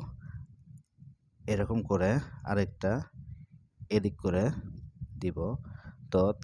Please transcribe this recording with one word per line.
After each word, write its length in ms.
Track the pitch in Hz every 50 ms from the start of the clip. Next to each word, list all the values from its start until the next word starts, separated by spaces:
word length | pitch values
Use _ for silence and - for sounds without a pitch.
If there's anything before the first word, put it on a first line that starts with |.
| - - - - - - - - - - - - - - - - - _ _ - - - - _ _ _ _ -
এরকম 380 | - - 107 98 101 98 113 113
করে, 300 | 95 76 101 90 92 95 117 147 135 - - - - -
আরেকটা 420 | 101 101 95 92 - - - 95 107 135 - - - - - - - - - - - - _ _ _ - - -
এদিক 260 | 104 107 95 104 - - -
করে 200 | 98 87 92 101 135 156 - - - - - - - - - - - - -
দিব। 160 | 90 90 80 82 82 101 120 - - - - - - - - - - -
তো 220 | - 92 92 101 104 -